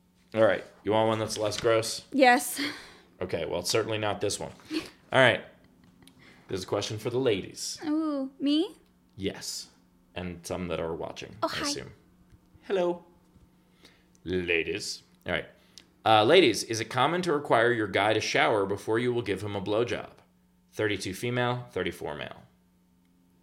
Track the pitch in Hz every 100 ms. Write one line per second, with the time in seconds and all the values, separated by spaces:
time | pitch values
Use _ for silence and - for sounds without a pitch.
0 | _ _ _ 110 110 90 - - 98 110
1 | 110 110 107 - 104 - 120 113 110 -
2 | - 262 247 247 - - 285 - - -
3 | - - 90 87 82 85 92 113 107 107
4 | 107 98 101 - - - - 320 - -
5 | - 131 127 - - - - _ - -
6 | - - - - - 95 92 104 - 107
7 | 127 120 131 98 - - - - 311 311
8 | 311 277 269 - 277 302 403 - _ _
9 | _ - 95 - - - - _ _ _
10 | _ - 90 85 - 90 87 82 82 82
11 | - - - - 320 - 294 - - -
12 | _ _ _ - _ - - 190 175 175
13 | - _ _ - _ _ _ _ - _
14 | _ _ 82 92 87 85 80 101 - -
15 | - _ - 80 - - _ - - _
16 | 110 107 110 185 143 95 - 113 113 127
17 | 139 175 170 147 - 123 120 120 101 95
18 | 107 107 - 135 151 107 98 101 - 113
19 | 123 120 104 92 104 101 95 104 120 82
20 | - - _ _ _ _ _ - 107 98
21 | 98 92 120 123 123 123 123 - 90 -
22 | 80 73 62 - - _ _ _ _ _
23 | _ _ _ _